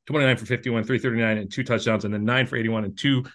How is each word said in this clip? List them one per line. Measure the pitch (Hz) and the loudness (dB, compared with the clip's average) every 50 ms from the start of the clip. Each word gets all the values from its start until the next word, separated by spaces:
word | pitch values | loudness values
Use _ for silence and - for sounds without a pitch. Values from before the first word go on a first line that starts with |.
| _ | _
Twenty-nine | - 139 151 135 131 123 | -4 0 2 4 4 2
for | 107 110 | 2 0
fifty-one, | 110 123 117 - 127 117 113 110 | -2 -4 -2 -2 -2 -2 0 0
three | 117 131 107 | 0 0 0
thirty-nine | 120 127 113 117 113 110 110 | 0 0 0 0 0 0 0
and | 107 101 98 | -2 -4 -6
two | - 135 117 | -6 -6 -2
touchdowns, | 120 117 110 110 120 110 104 - | 0 0 0 2 2 0 0 0
and | 104 107 | -2 -2
then | 104 107 | -2 0
nine | 117 123 131 127 | 2 2 2 2
for | 123 131 | 0 -2
eighty-one | 117 113 113 113 110 107 | -2 -2 0 -2 -2 -2
and | 98 98 | -4 -4
two | - - 143 135 127 127 - | -2 0 2 2 2 0 -4